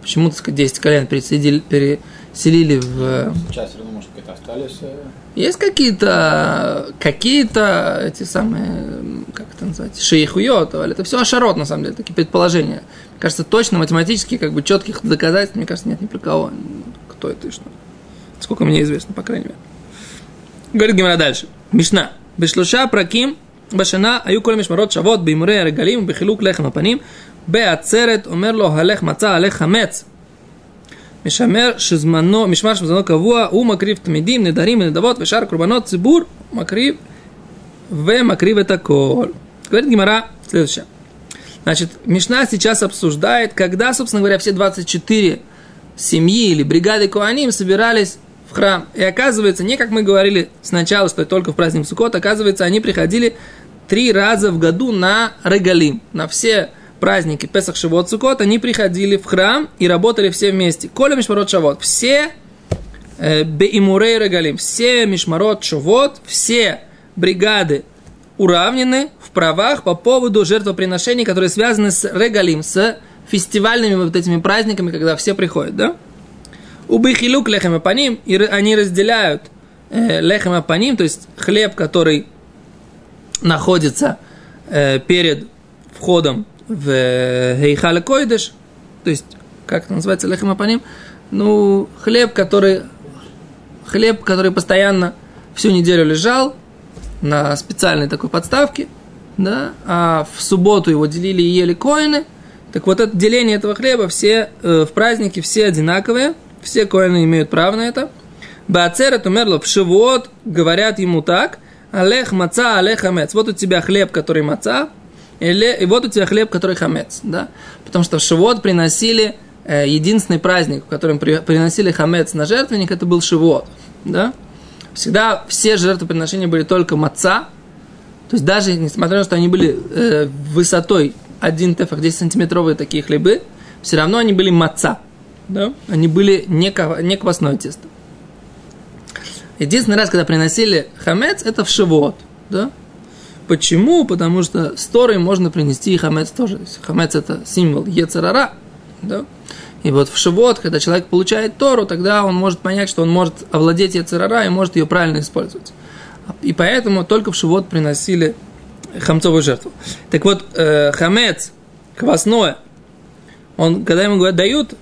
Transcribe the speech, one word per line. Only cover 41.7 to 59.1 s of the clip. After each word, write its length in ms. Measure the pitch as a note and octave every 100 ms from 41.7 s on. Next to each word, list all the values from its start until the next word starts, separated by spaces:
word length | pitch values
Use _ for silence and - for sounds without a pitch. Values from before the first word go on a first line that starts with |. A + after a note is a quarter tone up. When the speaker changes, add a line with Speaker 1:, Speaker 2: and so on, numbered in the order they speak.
| D#3+ E3 -
Speaker 1:
Мишна 420 | - F#3 - B3 C4
сейчас 380 | G3+ A3 A3
обсуждает, 720 | G3 - E3+ D3 F#3+ A#3+ A3
когда, 380 | - F#3 F#3 A#3+
собственно 280 | B3+ A#3+ G#3+
говоря, 180 | G3+ F#3+
все 140 | G#3
двадцать 340 | F#3+ G3 F#3 E3+
четыре 540 | F3 - A3 F#3+ - - - - - - -
семьи 540 | - E3 E3 G#3+ A3
или 100 | D#3
бригады 460 | C#3+ E3 F3+ G#3+ G3+
Коаним 420 | G#3 G#3 B3+ C#4
собирались 680 | A3 F#3 G3 A3+ A3+ F#3+ - - - -
в 40 |
храм. 340 | - G3+ F#3 E3
И 80 | -
оказывается, 640 | F#3+ F#3 C4+ A3 G#3 F3+
не 120 | F#3 C4+
как 140 | A#3
мы 140 | A3
говорили 440 | G3+ G3 G3 G3+ - -
сначала, 460 | - F3 E3+ G3+ F#3+
что 160 | -
только 260 | D#3 F#3+ F3
в 60 | D3
праздник 320 | E3+ D#3+ D3+
Суккот, 260 | - A#3
оказывается, 500 | A#3 G3+ G#3+ G#3 G3
они 140 | F3+ G#3
приходили 560 | A3+ F#3 E3 A3 A#3 - - - - - -
три 240 | G3 B3
раза 400 | G3 G3+ A3+ G#3
в 80 | E3+
году 320 | E3 E3+ C4
на 400 | G#3 F3+ G#3 F3 -
Регалим. 580 | F#3 G3 F#3 F3 D#3 F3+ -
На 160 | - D#3+
все 420 | - A3+ G#3+ E3 - - -
праздники 460 | F#3 G3 D#3+ D3+ -
Песах, 280 | G3 F3+
Шивот, 340 | - E3+ E3 F3
Суккот 320 | A3 B3+ C4
они 180 | G3+ A3+
приходили 560 | A#3+ A3+ G3+ F3 G3